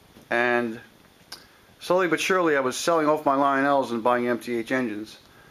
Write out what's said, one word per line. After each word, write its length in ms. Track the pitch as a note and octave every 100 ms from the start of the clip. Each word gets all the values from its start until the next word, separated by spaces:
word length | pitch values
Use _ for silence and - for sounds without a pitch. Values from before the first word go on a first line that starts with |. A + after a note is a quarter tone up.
| - - -
and 480 | A#2+ B2 A#2+ A#2+ A#2 - _ _ _ - - - _ _ -
slowly 260 | - F3+ F3
but 140 | D#3
surely 360 | - F#3 E3 C#3
I 40 |
was 160 | B2+ -
selling 320 | E3+ E3 D3+
off 180 | D#3 D3
my 80 |
Lionels 560 | C3+ C#3+ C3+ C#3 C#3 A#2+
and 140 | A#2
buying 240 | A#2+ A#2+ B2
M 100 | A2+
T 160 | B2
H 160 | A#2 A2+
engines, 480 | C3 A#2+ G#2 A2 - - - -